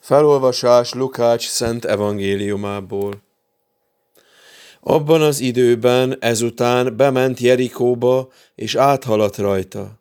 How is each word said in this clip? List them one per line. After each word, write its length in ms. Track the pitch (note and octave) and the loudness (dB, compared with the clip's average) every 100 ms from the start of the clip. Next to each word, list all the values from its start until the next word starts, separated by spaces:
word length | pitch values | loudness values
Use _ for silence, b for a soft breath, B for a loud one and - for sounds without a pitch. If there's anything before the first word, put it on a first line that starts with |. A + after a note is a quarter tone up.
Felolvasás 920 | - C3+ D3+ C#3+ C3 B2 B2 B2 A#2+ | 2 2 4 4 2 0 2 2 2
Lukács 560 | B2 C3 C3 A#2 A#2 - | -6 -6 -2 0 0 -4
szent 360 | - A#2 A#2 | -6 -4 -6
evangéliumából. 1400 | A2+ G#2 G#2 G#2 G2 G2 G2+ G2+ G2+ G2+ F#2+ G2 G2+ G#2 _ _ _ _ _ _ _ _ _ b b b b b b b | -4 -2 -2 -2 -4 -4 -4 -6 -6 -8 -8 -8 -8 -10 _ _ _ _ _ _ _ _ _ b b b b b b b
Abban 420 | - D#3 D3 D#3+ | 0 0 2 2
az 180 | D3+ C#3 | 2 0
időben 760 | B2+ A#2+ B2 A#2+ B2 B2 B2+ - | -2 2 2 4 2 2 0 -2
ezután 760 | A2+ A2+ A#2 A2 A#2+ B2 B2+ A2+ | -2 -2 -4 -2 0 2 0 0
bement 440 | C#3 B2+ C3 B2 | 0 2 -2 0
Jerikóba, 920 | A#2+ B2 B2 - B2 B2 B2 C3 B2+ b b | 2 2 0 -2 -2 0 0 0 -4 b b
és 200 | - A2 | -14 -6
áthaladt 640 | A2+ C3+ C#3 B2+ G#2+ G#2 G2+ | 0 2 2 0 0 0 -2
rajta. 600 | G2+ G2 F#2 G2+ G2+ G#2+ | -2 -2 -4 -12 -14 -18